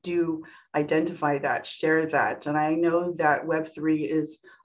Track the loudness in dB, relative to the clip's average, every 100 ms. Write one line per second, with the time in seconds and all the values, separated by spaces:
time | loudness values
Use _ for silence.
0 | -4 0 0 -2 -6 -20 _ -2 2 2
1 | 0 0 -2 0 -2 -4 -6 -4 0 2
2 | 2 2 0 -2 -2 0 0 2 2 2
3 | 0 0 2 2 0 -2 -4 -4 0 0
4 | 0 -2 -2 -8 -20 -12